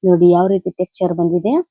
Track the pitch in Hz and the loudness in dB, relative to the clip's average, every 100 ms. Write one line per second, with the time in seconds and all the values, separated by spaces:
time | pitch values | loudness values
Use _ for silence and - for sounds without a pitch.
0 | 190 175 175 175 190 196 185 - 180 - | 2 4 4 4 2 -2 -4 -8 -8 -4
1 | 180 170 170 175 180 294 349 | -6 -2 -2 -2 -2 -4 -4